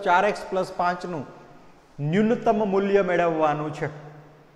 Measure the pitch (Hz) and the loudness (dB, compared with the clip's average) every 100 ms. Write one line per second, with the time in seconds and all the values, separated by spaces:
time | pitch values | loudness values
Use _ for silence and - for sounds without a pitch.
0 | 190 175 202 - - 190 185 - 175 180 | 2 4 2 -2 -4 -4 -4 -2 -2 -2
1 | 180 160 - - - - - - _ - | -6 -8 -10 -16 -20 -20 -20 -20 _ -6
2 | 147 185 214 240 233 214 208 196 196 202 | 0 2 2 2 2 2 2 0 2 2
3 | 180 175 170 160 156 147 151 - 147 - | 2 2 2 2 0 0 -4 -6 -8 -8
4 | - - - - - | -18 -20 -20 -20 -20